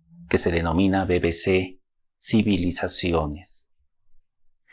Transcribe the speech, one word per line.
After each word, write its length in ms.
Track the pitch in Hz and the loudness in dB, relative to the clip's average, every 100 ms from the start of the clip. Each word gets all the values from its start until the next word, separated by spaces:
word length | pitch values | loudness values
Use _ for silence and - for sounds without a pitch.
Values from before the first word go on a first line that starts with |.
| _ - - | _ -20 -2
que 80 | - | 0
se 120 | 95 | 0
denomina 540 | 85 82 85 98 95 | 0 0 2 2 2
B 140 | 90 87 | 0 0
B 120 | 87 | 0
C 460 | - 98 92 90 - _ _ _ _ | -2 0 0 0 -10 _ _ _ _
Civilizaciones. 1400 | - 113 104 92 87 85 90 - 90 82 76 73 - - _ _ _ _ _ - _ _ _ _ _ | 0 2 2 0 0 -2 -6 -4 -2 -2 -2 -8 -16 -20 _ _ _ _ _ -20 _ _ _ _ _